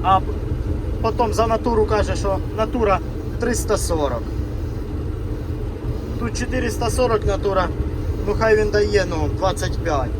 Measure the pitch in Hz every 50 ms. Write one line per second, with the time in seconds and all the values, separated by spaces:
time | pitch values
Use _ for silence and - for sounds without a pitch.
0 | - 180 190 190 - - - - - - - - - - - - - - - -
1 | - 226 220 - 247 226 214 - 226 233 226 220 - 254 233 214 214 208 220 208
2 | 190 185 190 - - 202 190 190 190 185 - 202 220 214 - 247 220 202 196 175
3 | - - - - - - - - 247 240 240 - - - 214 196 - - 170 160
4 | 147 135 123 117 113 113 110 110 - 120 - - - - - - - - - -
5 | - - - - - - - - - - - 127 - - - - - - - -
6 | - - - - 233 226 208 - 240 247 262 254 240 233 214 - 240 - - -
7 | 254 240 226 214 208 196 196 190 - 202 190 185 185 170 - - - - - -
8 | - - - - - 202 208 - 220 220 220 214 214 208 202 208 208 202 208 202
9 | 185 180 175 160 151 143 - - 170 190 175 - 185 170 - - - 165 156 139
10 | 131 120 - -